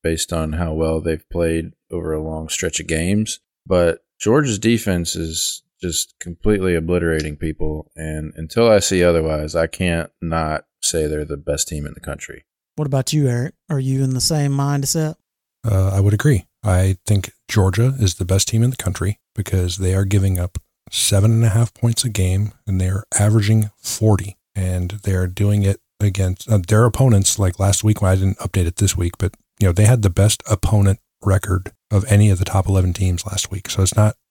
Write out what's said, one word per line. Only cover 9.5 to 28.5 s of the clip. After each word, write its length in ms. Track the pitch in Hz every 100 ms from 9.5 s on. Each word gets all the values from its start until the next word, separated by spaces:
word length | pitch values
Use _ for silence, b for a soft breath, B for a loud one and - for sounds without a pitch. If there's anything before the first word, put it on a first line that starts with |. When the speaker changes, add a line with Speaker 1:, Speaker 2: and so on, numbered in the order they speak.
| 85
Speaker 1:
I 120 | 80
can't 420 | - 90 85 85 _
not 440 | 85 80 78 76 - _
say 240 | - 82 76
they're 160 | 76 76
the 120 | 71
best 300 | - 71 -
team 180 | 78 71
in 80 |
the 60 | -
country. 460 | - 71 - - _ _ _ -
Speaker 2:
What 100 | 147
about 260 | 135 -
you, 140 | 151 135
Eric? 260 | 120 135 - -
Are 100 | 143
you 240 | 131 135
in 100 | 135 127
the 60 |
same 300 | - 156 143
mindset? 600 | 139 139 143 139 165 156 - _ _ _ _ 113
Speaker 3:
Uh, 260 | 98 95
I 60 | 95
would 140 | 101
agree. 320 | 104 151 110 - _
I 340 | 98 92 95 95 -
think 260 | 101 - - -
Georgia 440 | 107 95 95 123 135
is 160 | 101 -
the 100 | 87
best 220 | 95 -
team 160 | 113
in 60 | 120
the 80 | 127
country 420 | - 92 92 104 _ -
because 420 | - 95 90 87
they 160 | 92
are 120 | 95 98
giving 340 | 101 98 90
up 180 | 87 - - _ _
seven 420 | - - 101 107
and 120 | 113
a 60 | 117
half 240 | 110 117
points 320 | - 120 - 123
a 40 |
game, 440 | 104 92 95 104 - -
and 140 | 95
they 80 | 92
are 160 | 95 - -
averaging 500 | 104 110 104 110 107 -
forty, 600 | - - 110 98 95 - _ -
and 360 | 92 92 90 104
they 100 | -
are 140 | 92 90
doing 360 | 90 101 104
it 160 | 98 98 _ -
against, 500 | 101 95 92 90 -
uh, 100 | 107 87
their 180 | 107 120
opponents, 540 | - 135 101 95 -
like, 200 | 95 -
last 240 | 98 101
week, 180 | 107 107
when 100 | 95
I 40 | 95
didn't 240 | 95 -
update 260 | -